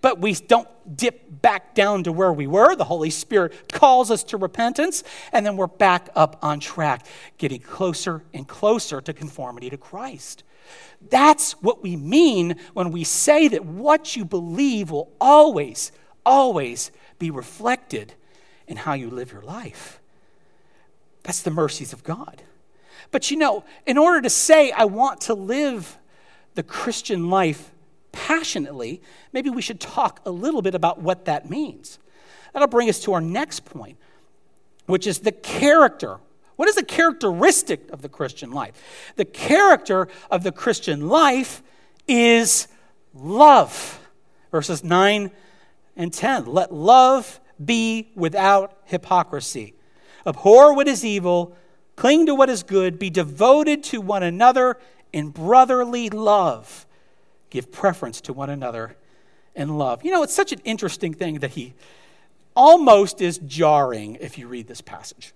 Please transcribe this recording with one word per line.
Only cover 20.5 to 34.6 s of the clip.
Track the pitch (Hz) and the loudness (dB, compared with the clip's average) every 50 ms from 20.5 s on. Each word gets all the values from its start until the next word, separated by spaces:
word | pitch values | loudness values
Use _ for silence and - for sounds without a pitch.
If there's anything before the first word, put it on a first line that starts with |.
| _ _ _ _ _ _ _ _ _ _ _ _ _ _ _ | _ _ _ _ _ _ _ _ _ _ _ _ _ _ _
That's | - 180 - | -10 -10 -8
the | - 180 | -8 -6
mercies | 156 165 165 143 - - 143 123 - | -4 -2 -4 -4 -4 -10 -14 -16 -16
of | - _ | -18 _
God. | - 160 220 277 - - - - _ _ _ _ _ _ _ _ _ _ - - _ | -12 -12 -12 -12 -20 -20 -20 -20 _ _ _ _ _ _ _ _ _ _ -20 -20 _
But | - 277 - - | -8 -6 -4 -4
you | 285 311 | -2 0
know, | 311 269 208 202 - - - - _ - | 0 0 -2 -4 -8 -16 -20 -14 _ -2
in | 247 285 | 2 4
order | 302 349 359 320 | 4 4 4 2
to | 240 247 | 0 -2
say, | - - - - 311 311 294 262 | -2 -2 4 4 6 6 6 2
"I | - - 226 | 2 0 0
want | 208 190 214 254 277 202 - | 0 0 -2 -2 -2 -2 -8
to | - - 233 | -6 -6 -6
live | 202 190 190 240 277 302 277 247 214 170 - - _ _ _ _ _ _ _ _ _ _ _ _ | -6 -6 -6 -4 -4 -4 -4 -6 -8 -14 -16 -20 _ _ _ _ _ _ _ _ _ _ _ _
the | - | -12
Christian | 156 - - - - 240 220 - - - 214 180 170 175 | -12 -10 -10 -8 -8 -8 -8 -8 -8 -6 -6 -4 -2 -2
life | 185 190 185 165 151 - - - _ _ _ _ _ _ _ _ | 0 0 0 0 -2 -6 -12 -20 _ _ _ _ _ _ _ _
passionately," | - - - - - 220 - - - 190 147 139 147 131 117 113 151 180 _ _ _ _ _ _ - | -16 -14 -4 -4 -4 -2 -2 -6 -8 -8 -8 -10 -12 -12 -12 -12 -12 -14 _ _ _ _ _ _ -10
maybe | 262 262 285 | -6 -6 -4
we | 247 247 | -6 -6
should | - - 233 175 | -8 -10 -10 -12
talk | - - - - 277 202 - - _ | -14 -10 -4 -4 -4 -4 -4 -8 _
a | 208 | -12
little | 180 175 202 294 320 262 | -10 -6 -6 -4 -4 -2
bit | 185 190 175 | -4 -4 -4
about | 180 165 165 170 - | -2 -2 -2 -2 -2
what | 170 165 185 180 - | -4 -6 -6 -4 -4
that | - 151 147 - 156 | -6 -6 -6 -6 -10
means. | 185 269 311 240 - - _ - - _ _ _ _ _ _ _ - - - - _ | -8 -8 -8 -10 -10 -18 _ -20 -20 _ _ _ _ _ _ _ -20 -20 -20 -14 _
That'll | - 285 262 | 0 0 2
bring | 233 240 240 226 | 2 0 0 0
us | 190 - | -2 -2
to | - - | -2 -2
our | 196 175 | -2 -2
next | 160 165 175 226 302 311 - - _ | -2 -4 -6 -6 -6 -8 -10 -16 _
point, | - - 143 110 98 - _ _ _ _ _ _ _ _ _ _ _ _ _ | -18 -20 -18 -18 -18 -20 _ _ _ _ _ _ _ _ _ _ _ _ _